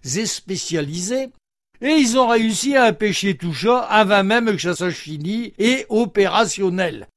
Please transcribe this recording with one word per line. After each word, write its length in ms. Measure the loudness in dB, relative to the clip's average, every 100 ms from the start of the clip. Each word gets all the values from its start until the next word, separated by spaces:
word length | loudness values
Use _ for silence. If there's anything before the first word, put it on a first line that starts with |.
| -4 -4
et 100 | -4
spécialisés, 1040 | -6 -8 -8 -4 -4 -4 -8 -4 -4 -6 _ _ _ _ _
et 140 | 0 2
ils 220 | 4 4
ont 120 | 4
réussi 480 | 4 2 0 0 4
à 100 | 4
empêcher 480 | 2 -2 0 -2 -2
tout 180 | -4
ça 260 | -4 0 0
avant 440 | 2 2 4 2
même 320 | 2 0 0 -2
que 60 |
ça 120 | -2
soit 180 | -2 -4
fini 640 | -6 -10 -10 -6 -6 -8 0
et 280 | 0 0 0
opérationnel. 1200 | 0 0 2 2 2 0 0 -2 -2 -4 -6 -16